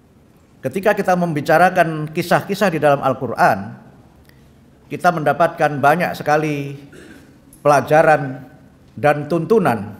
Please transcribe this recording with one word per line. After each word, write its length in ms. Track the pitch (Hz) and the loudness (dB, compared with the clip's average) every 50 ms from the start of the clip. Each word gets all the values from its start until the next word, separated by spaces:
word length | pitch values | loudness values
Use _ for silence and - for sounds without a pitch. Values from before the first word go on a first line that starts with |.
| _ _ _ _ _ _ _ _ _ _ _ _ | _ _ _ _ _ _ _ _ _ _ _ _
Ketika 320 | - 131 - 196 190 208 208 | -10 -8 -8 -2 -2 0 0
kita 240 | 202 190 190 180 180 | 0 0 0 0 0
membicarakan 960 | 175 175 151 147 135 - 156 160 175 185 185 185 165 165 160 156 151 151 - | 0 -2 -2 -4 0 2 4 4 4 4 4 2 0 0 -2 -6 -8 -6 -6
kisah-kisah 560 | 175 170 - 185 147 - - 202 - 214 190 | -6 -2 0 0 0 0 -2 -4 -2 -2 -2
di 100 | 165 151 | 0 2
dalam 220 | 151 147 143 139 | 2 2 2 2
Al-Quran, 760 | - 135 127 - 135 117 - - 175 156 113 95 95 113 123 - - - - - - _ _ - - - _ _ _ _ _ _ _ _ _ _ _ _ | 0 -2 -2 -2 -6 -8 0 2 2 2 2 0 -4 -10 -14 -16 -20 -20 -20 -20 -20 _ _ -20 -20 -20 _ _ _ _ _ _ _ _ _ _ _ _
kita 220 | 143 139 - 180 | -12 -2 0 0
mendapatkan 720 | 170 165 147 147 143 151 170 165 - - 156 147 147 135 | 0 0 0 -2 0 2 0 0 0 -2 -2 -2 0 2
banyak 320 | 135 143 156 180 165 - - | 2 2 2 2 0 -4 -6
sekali 640 | - 170 147 147 156 156 156 147 143 139 139 143 139 - - - - - - - - - - - _ _ _ - _ - | -6 -2 0 0 0 0 -2 -4 -6 -6 -10 -12 -14 -18 -20 -20 -20 -20 -20 -20 -20 -20 -20 -20 _ _ _ -20 _ 2
pelajaran 800 | 147 147 135 117 120 151 156 160 156 156 143 143 135 135 135 - - - - - - _ _ _ _ _ | 2 4 4 4 4 4 4 6 6 4 2 0 -4 -8 -12 -16 -20 -20 -20 -20 -20 _ _ _ _ _
dan 320 | 113 110 147 147 147 143 | -2 0 0 0 0 -2
tuntunan 720 | 143 175 165 160 - 220 220 175 139 117 104 98 101 - - | -4 -4 -4 0 0 0 2 2 0 -2 -2 -6 -10 -14 -18